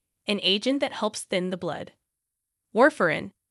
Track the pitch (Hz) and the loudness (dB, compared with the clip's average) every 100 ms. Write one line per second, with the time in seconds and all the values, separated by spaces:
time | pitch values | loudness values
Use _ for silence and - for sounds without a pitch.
0 | _ _ - 208 170 202 247 277 269 - | _ _ -4 -2 0 0 0 0 -2 -2
1 | 214 - - 196 180 180 170 147 - - | -6 -6 -4 -4 -2 -4 -6 -8 -12 -18
2 | _ _ _ _ _ _ _ 208 285 - | _ _ _ _ _ _ _ 4 4 4
3 | 180 151 196 - _ | 0 0 -6 -14 _